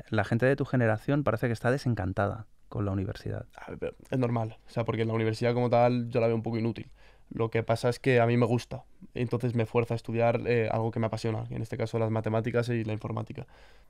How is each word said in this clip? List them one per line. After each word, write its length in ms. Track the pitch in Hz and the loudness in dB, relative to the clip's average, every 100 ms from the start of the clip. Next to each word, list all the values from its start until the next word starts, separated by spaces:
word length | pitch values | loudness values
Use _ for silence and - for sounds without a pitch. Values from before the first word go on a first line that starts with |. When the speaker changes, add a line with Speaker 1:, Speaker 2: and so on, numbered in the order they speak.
| - | 0
Speaker 1:
la 160 | 110 101 | 0 2
gente 200 | 120 131 | 4 4
de 120 | 139 | 2
tu 80 | 135 | 2
generación 580 | 131 113 107 - 143 | 2 2 2 0 0
parece 240 | 139 110 123 | 2 2 0
que 60 | |
está 180 | 110 117 | 0 0
desencantada 760 | 135 127 110 95 95 101 104 - - - | 0 0 0 0 0 0 -2 -12 -20 -10
con 160 | - | -4
la 80 | 101 | -2
universidad. 540 | 98 95 104 107 101 - - | 0 -2 -6 -8 -8 -10 -16
Speaker 2:
A 140 | - | -14
ver, 80 | - | -8
pero 160 | - - - | -8 -8 -4
es 80 | 131 | -2
normal, 380 | 120 120 110 - - | 0 0 -4 -8 -8
o 20 | |
sea, 140 | - | -4
porque 220 | 113 113 113 | -2 -2 0
la 80 | |
universidad 400 | 113 110 110 120 | 0 0 0 0
como 160 | 120 123 | 2 2
tal 400 | 120 123 123 117 | 4 4 2 0
yo 100 | 120 | 0
la 80 | 113 | 2
veo 80 | 113 | 2
un 80 | |
poco 140 | 110 113 | -2 -2
inútil. 340 | 113 - - - - - - | -2 -4 -10 -18 -20 -20 -8
Lo 200 | - 113 | -4 0
que 140 | 113 | 0
pasa 240 | 113 113 123 | 0 0 0
es 120 | 120 | 0
que 200 | 135 120 | 4 6
a 60 | 117 | 6
mí 100 | 120 | 4
me 100 | 113 | 2
gusta, 380 | 120 - 110 - - - | 0 -2 -12 -14 -20 -10
entonces 420 | - 120 120 123 117 | -6 -2 -2 0 0
me 100 | 113 | 0
fuerza 280 | 120 113 | 0 0
a 40 | 117 | -2
estudiar, 440 | - 113 117 117 117 | -4 2 2 2 2
eh, 220 | 120 107 | 0 2
algo 220 | 110 113 | 0 0
que 80 | 117 | 0
me 60 | 110 | -2
apasiona, 380 | 110 117 110 117 | -2 -2 -4 -6
en 120 | 123 | -8
este 160 | 110 - | -6 -4
caso 220 | 113 113 | -2 0
las 100 | 110 | 0
matemáticas 560 | 110 110 110 117 120 117 | 0 0 0 0 0 0
y 160 | 117 | -2
la 80 | 110 | -2
informática. 540 | 107 110 110 107 - - - - - | -4 -6 -6 -8 -10 -14 -18 -20 -20